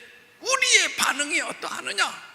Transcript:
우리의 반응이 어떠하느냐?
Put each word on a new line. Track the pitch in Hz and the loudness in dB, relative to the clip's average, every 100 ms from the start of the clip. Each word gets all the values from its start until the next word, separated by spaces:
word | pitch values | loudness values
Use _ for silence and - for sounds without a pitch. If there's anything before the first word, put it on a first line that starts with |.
| - - - - | -18 -20 -20 -10
우리의 | 415 523 508 440 320 - | -2 0 4 4 4 0
반응이 | - 262 294 330 | 0 0 0 -2
어떠하느냐? | 240 - - - - 196 - - - | -2 -6 -8 -6 -4 0 -2 -2 -16